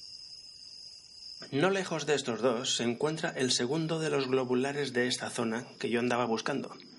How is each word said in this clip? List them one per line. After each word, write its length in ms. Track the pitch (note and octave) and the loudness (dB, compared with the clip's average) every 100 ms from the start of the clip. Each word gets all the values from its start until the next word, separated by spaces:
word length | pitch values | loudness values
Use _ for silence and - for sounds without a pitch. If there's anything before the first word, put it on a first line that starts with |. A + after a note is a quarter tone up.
| - - - - - - - - - - - - - - - | -14 -14 -14 -14 -16 -16 -16 -16 -16 -16 -18 -16 -14 -12 -4
No 180 | C3+ F3+ | 2 2
lejos 360 | G3 F#3 D#3+ C#3+ | 2 0 -2 0
de 100 | C#3+ | 0
estos 260 | - A2+ | 0 2
dos 340 | B2 A2+ C3 - | 2 2 0 0
se 80 | |
encuentra 460 | A#2+ A#2 D3 D#3+ E3 | 0 2 0 0 -2
el 220 | D3+ B2+ | 0 2
segundo 480 | - B2 D3+ D#3+ E3 | 2 2 0 0 0
de 100 | D#3 | 2
los 180 | C#3+ C3 | 2 4
globulares 640 | C3 B2 B2 C3+ C#3+ C3+ | 2 4 2 2 0 0
de 140 | A#2+ B2 | 2 2
esta 220 | B2 G#2+ | 2 -2
zona 360 | - A2+ A2+ B2 - | -2 0 0 -4 -6
que 100 | - | 0
yo 100 | A#2 | 2
andaba 260 | B2 A#2+ A#2+ | 4 2 2
buscando, 500 | A2 - C#3 - - - | 0 0 -2 -4 -10 -16